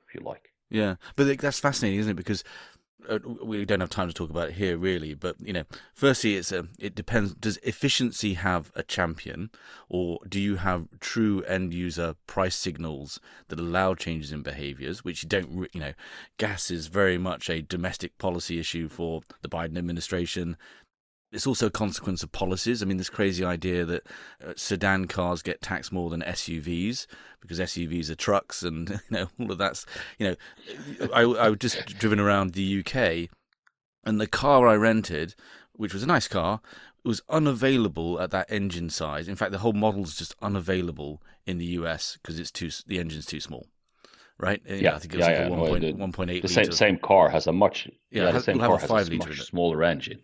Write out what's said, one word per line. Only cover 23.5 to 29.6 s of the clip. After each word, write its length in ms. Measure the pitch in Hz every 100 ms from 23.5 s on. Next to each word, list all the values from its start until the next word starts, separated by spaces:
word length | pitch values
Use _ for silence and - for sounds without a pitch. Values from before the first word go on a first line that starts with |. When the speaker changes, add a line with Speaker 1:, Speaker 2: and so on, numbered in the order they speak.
| 87 92 87
Speaker 2:
that, 240 | 85 85 - - - -
uh, 100 | 78 -
sedan 520 | - 95 98 95 92
cars 340 | - 87 87
get 200 | - -
taxed 300 | - 95 -
more 180 | 92 85
than 140 | 85
S 240 | 82 90 -
U 140 | 82
Vs 440 | 78 85 101 127 - - - -
because 180 | 85 85
S 160 | 90 -
U 120 | 82
Vs 220 | 85 76
are 60 | 78
trucks 480 | - 101 - -
and, 260 | 87 80 85
<laughs> 0 |
you 100 | 98 -
know, 160 | 101 92 -
all 140 | 110
of 60 |
that's, 280 | 92